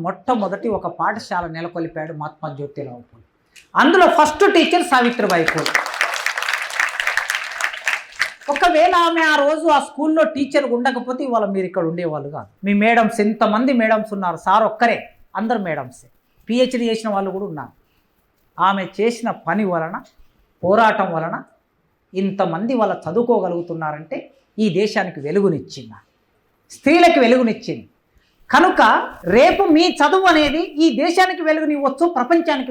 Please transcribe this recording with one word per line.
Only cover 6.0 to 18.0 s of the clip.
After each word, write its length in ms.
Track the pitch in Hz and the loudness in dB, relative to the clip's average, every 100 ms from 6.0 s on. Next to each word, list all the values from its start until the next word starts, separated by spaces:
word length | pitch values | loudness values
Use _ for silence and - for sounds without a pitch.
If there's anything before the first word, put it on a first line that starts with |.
| - - - - - - - - - - - - - - - - - - - - - - - - - | -4 -4 -6 -6 -6 -6 -6 -4 -4 -4 -6 -6 -6 -8 -8 -8 -8 -8 -6 -6 -8 -8 -8 -8 -6
ఒకవేళ 400 | 285 359 320 349 359 339 | 0 2 4 4 4 2
ఆమె 140 | 330 320 | 2 2
ఆ 20 | 302 | 2
రోజు 240 | 285 311 320 285 | 2 2 2 2
ఆ 20 | 285 | 0
స్కూల్లో 340 | - 311 311 302 269 | -4 0 2 2 0
టీచర్ 300 | 269 302 269 240 | -2 0 0 0
ఉండకపోతే 440 | 254 247 247 247 277 | 0 -2 -4 -6 -2
ఇవాళ 180 | 233 202 196 | -2 0 -2
మీరు 100 | 185 | -4
ఇక్కడ 140 | 185 165 | -2 -4
ఉండేవాళ్ళు 380 | 175 175 151 143 147 | -4 -6 -6 -8 -12
కాదు. 120 | 104 _ 196 | -16 _ -2
మీ 60 | 202 | 2
మేడమ్స్, 340 | 220 233 220 - 208 | 4 4 2 2 0
ఎంతమంది 460 | 220 214 208 262 247 | 0 0 2 2 2
మేడమ్స్ 300 | 220 220 214 196 | 2 0 -2 -6
ఉన్నారు, 220 | 180 160 - | -4 -4 2
సార్ 180 | 202 214 | 2 2
ఒక్కరే, 280 | 214 240 190 - _ _ 185 | 2 0 0 -6 _ _ -6
అందరు 200 | 226 233 190 | -2 -2 -4
మేడమ్సే, 420 | 147 127 - _ _ _ _ - | -6 -8 -14 _ _ _ _ -4
పీహెచ్డీ 360 | 240 254 254 233 | 0 0 0 -2
చేసిన 180 | 226 226 196 | -4 -4 -4
వాళ్ళు 140 | 196 190 | -4 -6
కూడా 100 | 196 | -8
ఉన్నారు. 200 | 156 120 _ _ _ | -10 -14 _ _ _